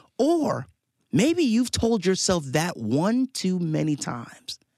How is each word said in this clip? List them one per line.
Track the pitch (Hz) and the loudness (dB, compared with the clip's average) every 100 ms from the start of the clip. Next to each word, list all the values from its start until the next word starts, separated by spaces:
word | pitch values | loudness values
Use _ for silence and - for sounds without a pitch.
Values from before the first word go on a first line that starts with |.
| _ - | _ 0
Or | 277 339 254 123 135 _ _ _ _ | 2 2 0 -2 -8 _ _ _ _
maybe | 147 277 339 | 2 4 4
you've | 269 220 247 | 2 2 0
told | - 226 226 175 | 0 0 2 0
yourself | 185 - 175 139 | 0 0 0 0
that | 151 175 - | -2 -2 -4
one | 107 135 190 247 262 | -2 0 2 0 -2
too | - 185 185 | -2 -2 -2
many | 165 151 151 143 | -2 -2 -2 -2
times, | - 120 117 - - - _ | -6 -10 -12 -16 -16 -16 _